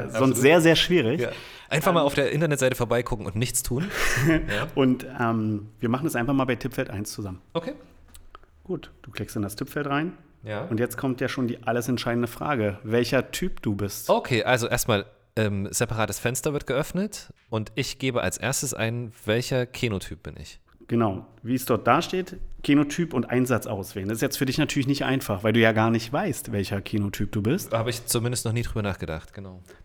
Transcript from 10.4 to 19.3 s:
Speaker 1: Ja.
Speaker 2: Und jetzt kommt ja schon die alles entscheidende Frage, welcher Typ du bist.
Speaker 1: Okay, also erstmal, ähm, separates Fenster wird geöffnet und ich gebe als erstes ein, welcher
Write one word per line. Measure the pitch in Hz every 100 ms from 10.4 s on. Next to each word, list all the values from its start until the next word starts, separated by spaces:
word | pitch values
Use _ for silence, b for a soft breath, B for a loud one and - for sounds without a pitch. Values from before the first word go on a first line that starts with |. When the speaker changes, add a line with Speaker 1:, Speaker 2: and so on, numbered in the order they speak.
Speaker 1:
Ja. | 107 104 151
Speaker 2:
Und | 110
jetzt | 120 -
kommt | 135 123
ja | 127
schon | - 123
die | 117
alles | - 120 120
entscheidende | 120 - 117 120
Frage, | - - 139 107 98
welcher | 107 117 123 135 -
Typ | - 180 -
du | 117
bist. | 98 101 - -
Speaker 1:
Okay, | 220 226 117
also | 104 123 117
erstmal, | 120 - 104 98 _ _ -
ähm, | 107 101 101
separates | - 117 113 104 98
Fenster | 120 127 156
wird | 143 -
geöffnet | 131 156 175 208 - - - _
und | 110 104
ich | - 127 -
gebe | 135 120
als | 92 -
erstes | 113 139 139
ein, | - 113 117 120 -
welcher | -